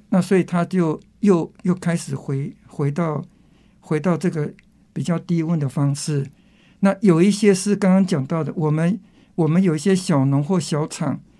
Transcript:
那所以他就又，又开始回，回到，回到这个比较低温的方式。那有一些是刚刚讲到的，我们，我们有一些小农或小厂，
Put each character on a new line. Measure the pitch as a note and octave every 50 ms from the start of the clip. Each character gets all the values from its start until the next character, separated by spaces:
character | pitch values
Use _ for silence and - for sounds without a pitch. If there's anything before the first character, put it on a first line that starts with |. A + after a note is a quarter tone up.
| - _
那 | - F#3
所 | F3+ - G3
以 | F#3 E3+
他 | - F3+ F3 E3+
就 | E3+ F#3 F#3 E3+ D#3 D3+ - - _ _ _
又， | - G#3 F#3 D#3+ D#3 - - - -
又 | F3+ F3+
开 | F3+ - E3+ E3
始 | E3 - - C#3
回， | C3+ - - C#3 C3+ C#3+ - - - -
回 | - - - D3 C#3+
到， | C#3+ F3 E3+ D#3+ D3+ - - - _ _ _ _ _ _ _ _ _ _
回 | - - D#3+ D3+
到 | D3+ F#3+ E3+
这 | D#3 F#3+ F3+
个 | - D#3 D3 - - - _ _ _ _ _ _ -
比 | - C#3
较 | - E3+ D#3+
低 | - - F3 E3 D#3
温 | D#3+ F3 D#3
的 | D3 B2+
方 | - - C#3 C#3 C#3
式。 | C#3+ - - D3+ C#3 C#3 C#3+ - _ _ _ _ _ _ _ _ _
那 | - G3 G3 - -
有 | G3 E3 D#3+
一 | F3 G#3
些 | G3+ G#3 A3 G3+ F#3+
是 | F#3 - G#3 G3+
刚 | G3+ G3+ F#3 F#3
刚 | F#3+ G3
讲 | F#3 F3 D3 C3
到 | C3+ E3+ D#3+ D#3
的， | C#3+ -
我 | - D#3 D3+
们， | D3+ D#3 E3 E3+ G#3+ - - _ _ _ _ _ _
我 | - E3
们 | D3+ D#3+ F3+ G3
有 | F3+ D3+
一 | D#3
些 | - G3+ F#3+
小 | F#3 - - E3 C#3 C3+
农 | C#3 C#3 C#3+ D3
或 | C#3+ G3 F3
小 | - - E3 D3 D#3
厂， | D3+ - - E3 C#3 B2 - - - _